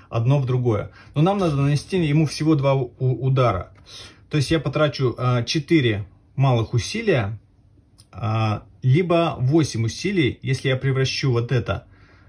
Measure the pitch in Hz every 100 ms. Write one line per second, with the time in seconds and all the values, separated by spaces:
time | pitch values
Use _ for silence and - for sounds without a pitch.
0 | - 113 117 143 127 127 123 101 - -
1 | - 143 180 202 175 139 139 147 - 185
2 | 156 151 151 - 156 151 139 135 127 -
3 | 127 123 131 135 120 92 - - - -
4 | - - - 156 131 160 139 151 151 -
5 | 127 - 127 123 117 160 - 165 120 104
6 | 101 - _ - 135 120 104 117 - 214
7 | 220 139 101 113 _ _ _ _ _ _
8 | - - 110 110 110 101 - - 127 151
9 | 170 170 165 - 127 160 147 110 113 -
10 | 185 196 123 - 123 131 139 131 135 131
11 | 131 - 135 117 120 127 98 92 - -
12 | - -